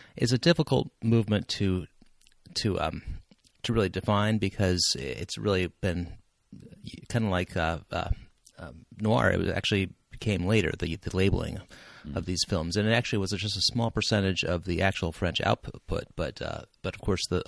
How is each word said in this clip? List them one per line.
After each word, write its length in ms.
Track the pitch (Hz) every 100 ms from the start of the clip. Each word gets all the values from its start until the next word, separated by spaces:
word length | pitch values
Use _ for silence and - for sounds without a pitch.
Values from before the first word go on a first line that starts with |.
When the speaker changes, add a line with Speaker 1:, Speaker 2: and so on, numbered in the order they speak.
| - -
Speaker 1:
is 160 | 120
a 60 | 123
difficult 520 | 165 170 156 127 - -
movement 460 | 113 113 104 104 -
to, 380 | - 98 92 90 _ - _ _ _ -
to, 240 | - 110 87
um, 240 | 78 82 - - - _ _ _
to 80 | -
really 160 | 113 98
define 500 | 90 - 101 107 110
because 420 | 98 - 95 90 - -
it's 400 | 67 - 90 -
really 300 | 104 95 90 -
been 320 | 101 85 87 - - _ _ - - - 110 - -
kinda 200 | 120 110
like, 280 | 90 92 92
uh, 220 | 80 85 -
uh, 200 | 85 - - - _ - -
um, 280 | - 80 - -
noir. 300 | 107 123 98
It 80 | 90
was, 100 | 90
actually 420 | 87 - 104 95 - _ -
came 260 | - 95 90
later, 260 | 110 82 -
the, 180 | 82 80
the 180 | - 92
labeling 440 | 95 - - - - - - - 76
Speaker 2:
Mm. 80 |
Speaker 1:
of 100 | 69 87
these 120 | 90 -
films, 300 | 92 80 87
and 100 | 107
it 40 |
actually 260 | 117 120 110
was 140 | 95
just 240 | 101 104 98
a 40 |
small 280 | - 120 117
percentage 540 | - 101 107 98 90
of 200 | - 87
the 160 | 92 85
actual 300 | 95 - 85
French 300 | - 90 -
output. 400 | - 113 - - - - -
But, 260 | - 78 -
uh, 200 | - 78 - _
but 120 | 95
of 60 | -
course, 260 | - 95 -
the, 140 | 90